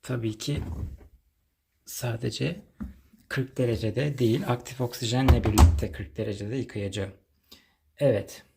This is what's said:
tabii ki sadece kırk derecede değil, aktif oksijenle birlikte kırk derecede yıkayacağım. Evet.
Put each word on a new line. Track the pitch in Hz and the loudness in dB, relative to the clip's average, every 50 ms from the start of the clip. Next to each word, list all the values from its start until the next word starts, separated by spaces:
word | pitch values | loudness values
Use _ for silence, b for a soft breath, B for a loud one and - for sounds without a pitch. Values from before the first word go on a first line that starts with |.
tabii | _ - 131 120 113 110 107 - | _ -4 -6 -2 -2 -4 -4 -4
ki | - - 147 - - - - - - - - - - - - _ _ _ _ _ _ _ _ _ _ _ _ _ _ | -4 -4 -2 -2 -2 -6 -6 -6 -6 -8 -8 -14 -18 -20 -20 _ _ _ _ _ _ _ _ _ _ _ _ _ _
sadece | - - - - 120 117 113 120 120 - - 131 151 175 202 - _ _ _ - - - - _ _ - _ _ _ | -14 -10 -6 -4 -4 -4 -2 -4 -4 -4 -2 -4 -4 -4 -6 -12 _ _ _ -14 -14 -14 -18 _ _ -20 _ _ _
kırk | - 139 127 131 - - | -4 -4 -4 -4 -2 0
derecede | 127 117 113 98 110 110 101 117 139 151 139 123 | 0 0 0 0 0 -2 0 0 -2 -2 0 2
değil, | 127 110 110 - - - | 2 2 4 2 2 0
aktif | 123 120 - - 120 - | -2 -2 -4 -14 -6 -4
oksijenle | 127 120 - - 123 110 120 127 135 131 123 120 104 | -4 -4 -4 -6 -4 0 0 2 6 6 6 6 6
birlikte | 113 101 107 95 - - - - 101 | 4 6 8 8 8 6 2 -2 -4
kırk | - - 95 - - | -6 -8 -12 -10 -6
derecede | - 107 107 101 98 101 104 120 | -6 -4 -4 -4 -6 -6 -4 -4
yıkayacağım. | 135 117 - - 107 101 98 98 104 95 95 - - _ _ _ _ _ B B B B B B B B _ _ _ | -4 -4 -4 -6 -6 -6 -4 -2 -4 -4 -6 -8 -16 _ _ _ _ _ B B B B B B B B _ _ _
Evet. | 143 139 117 101 98 - - - - _ _ | 2 4 4 2 0 -6 -14 -20 -20 _ _